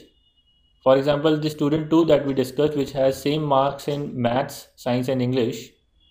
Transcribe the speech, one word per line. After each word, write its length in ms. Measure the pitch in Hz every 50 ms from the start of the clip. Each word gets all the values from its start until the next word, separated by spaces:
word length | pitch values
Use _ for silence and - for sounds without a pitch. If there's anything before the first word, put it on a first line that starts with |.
| - _ _ _ _ _ _ _ _ _ _ _ _ _ _ _ -
for 140 | 131 135 139
example, 400 | 135 147 147 143 147 160 156 151
the 120 | 151 151
student 400 | 151 - 147 143 151 160 156 -
two 160 | 165 165 170
that 200 | 160 151 135 135
we 80 | 135 135
discussed, 420 | 135 127 127 - - 147 151 151
which 160 | 143 135 127
has 280 | - 139 135 135 131 -
same 220 | - 143 147 156
marks 460 | 151 151 139 135 135 139 139 - - 151
in 340 | 143 143 147 147 - 131
maths, 460 | 120 117 120 131 139 - - - - - _
science 320 | - - 127 123 127 127 135
and 140 | 135 127
English, 500 | 123 123 131 131 113 120 - - - - _ _ _ _ _ _ _ _